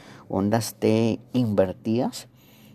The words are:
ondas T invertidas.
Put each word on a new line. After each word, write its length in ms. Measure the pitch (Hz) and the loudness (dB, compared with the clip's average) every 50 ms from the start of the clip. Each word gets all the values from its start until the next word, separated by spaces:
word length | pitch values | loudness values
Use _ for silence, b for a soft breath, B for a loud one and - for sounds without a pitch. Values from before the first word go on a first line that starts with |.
| B B B B B | B B B B B
ondas 480 | - - 95 98 101 113 117 113 - - | -6 -4 -2 0 0 0 0 -2 -4 -4
T 440 | - 110 110 107 113 117 113 107 - - - - | -2 0 2 2 2 2 0 -2 -4 -6 -4 -2
invertidas. 960 | 127 123 110 101 95 95 92 - - - 110 113 120 143 247 - - - B B B B B B B B B B | -2 0 2 2 2 0 0 -2 -6 -4 -2 -2 -2 -2 -4 -6 -10 -16 B B B B B B B B B B